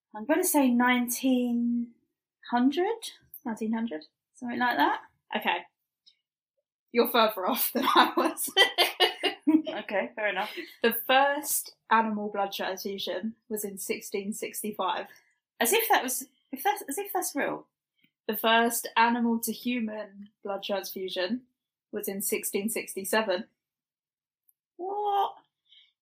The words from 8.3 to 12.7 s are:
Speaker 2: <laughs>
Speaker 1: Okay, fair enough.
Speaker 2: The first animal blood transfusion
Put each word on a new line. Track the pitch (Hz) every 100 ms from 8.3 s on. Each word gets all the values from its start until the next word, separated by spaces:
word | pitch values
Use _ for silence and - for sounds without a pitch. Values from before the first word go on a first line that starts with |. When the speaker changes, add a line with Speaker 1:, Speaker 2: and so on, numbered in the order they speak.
| - - -
Speaker 2:
<laughs> | - - 349 - - - 359 - - 311 - 196
Speaker 1:
Okay, | - 202 247 -
fair | 214
enough. | 190 214 349 - -
Speaker 2:
The | 233 220 -
first | 262 277 285 302 - - - -
animal | 226 220 208 208
blood | 202 196
transfusion | - 175